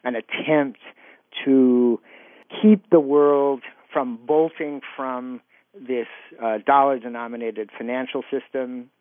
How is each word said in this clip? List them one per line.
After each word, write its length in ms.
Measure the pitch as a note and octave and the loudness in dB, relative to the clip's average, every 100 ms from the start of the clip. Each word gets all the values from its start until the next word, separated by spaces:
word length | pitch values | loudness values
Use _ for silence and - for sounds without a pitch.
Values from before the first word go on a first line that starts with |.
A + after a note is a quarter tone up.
an 120 | B2+ A#2+ | -6 -8
attempt 640 | - - - D3+ C#3 - - _ - _ _ - | -8 -8 -2 0 0 -8 -20 _ -20 _ _ -8
to 560 | C#3 C3+ B2+ B2 A#2+ A2+ _ - - - _ - | 2 4 4 4 2 0 _ -20 -20 -20 _ 2
keep 260 | G#3+ G#3 _ | 4 4 _
the 100 | E3+ | 2
world 640 | C#3 D3 D3 C#3+ C#3 C3+ - - _ | 4 2 4 2 0 -2 -10 -20 _
from 260 | D3+ B2+ A2+ A#2+ | -6 -6 -8 0
bolting 540 | D3+ D#3+ - D3+ C#3+ - - | 0 0 -4 -10 -10 -14 -10
from 440 | C3+ B2+ B2+ B2 _ _ _ | -8 -8 -10 -14 _ _ _
this, 340 | G3+ B2+ B2 A2 - - - | -20 -6 -6 -6 -14 -20 -8
uh, 160 | A2+ G#2+ G#2 | -4 -2 4
dollar-denominated 1040 | C#3 C#3 C3 A#2+ A#2+ A#2 A#2+ A#2 G#2+ G#2+ - | 4 4 0 -6 -10 -10 -8 -8 -8 -12 -10
financial 460 | A#2 B2+ C3 C3+ - | -8 -6 -6 -8 -6
system 600 | C3+ - C3+ B2+ B2+ B2 _ | -8 -6 -8 -8 -10 -16 _